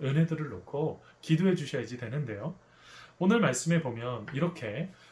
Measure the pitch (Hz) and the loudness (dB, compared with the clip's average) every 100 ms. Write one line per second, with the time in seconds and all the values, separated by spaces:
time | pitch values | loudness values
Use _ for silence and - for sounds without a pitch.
0 | 135 147 165 156 147 98 - 143 151 - | 0 2 2 0 -6 -10 -8 -4 -2 -4
1 | - _ - 160 190 175 135 135 110 123 | -14 _ 2 4 4 2 -2 -6 -6 -8
2 | 113 143 127 101 127 - _ _ - - | -6 -4 -4 -6 -8 -10 _ _ -20 -20
3 | - - 185 233 156 127 160 170 139 113 | -12 0 4 6 4 2 2 2 2 -4
4 | 120 120 104 135 170 - 110 110 185 - | -6 -6 -6 -2 -2 -2 -6 -6 -6 -10
5 | - | -20